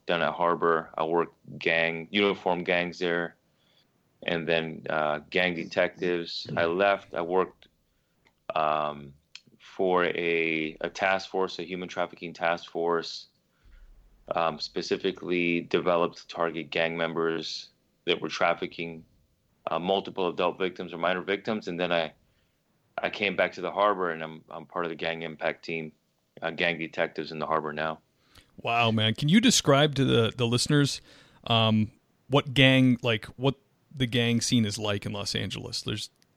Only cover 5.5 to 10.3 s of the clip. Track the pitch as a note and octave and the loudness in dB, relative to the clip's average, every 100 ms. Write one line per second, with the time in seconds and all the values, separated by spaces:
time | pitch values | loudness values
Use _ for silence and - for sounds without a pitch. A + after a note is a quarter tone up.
5.5 | E2 D#2+ F#2+ F2+ - F2+ F2 E2 - - | -2 -4 0 0 0 -2 -2 -4 -10 -6
6.5 | D#2 E2+ F2 G2+ F#2+ - - E2+ F#2 F2+ | -2 0 2 2 2 -2 -6 0 0 0
7.5 | - - _ _ _ _ _ _ _ - | -4 -20 _ _ _ _ _ _ _ -6
8.5 | D#2+ D#2 D2+ D2+ D2 C#2+ C#2+ _ - - | -2 0 0 -2 -6 -14 -20 _ -20 -20
9.5 | _ - - F#2 F2+ F2 - E2+ | _ -20 -2 2 4 2 0 0